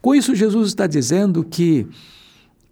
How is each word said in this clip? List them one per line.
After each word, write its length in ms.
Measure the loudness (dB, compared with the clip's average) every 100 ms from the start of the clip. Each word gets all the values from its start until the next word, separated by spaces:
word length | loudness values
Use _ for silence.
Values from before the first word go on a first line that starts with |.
Com 140 | 2 2
isso, 180 | 2
Jesus 360 | 0 0 2 -2
está 180 | -2 -2
dizendo 560 | -2 0 0 0 -2
que, 420 | -4 -2 0 0 -2 -12 -20 -20 -20 _ _ _ _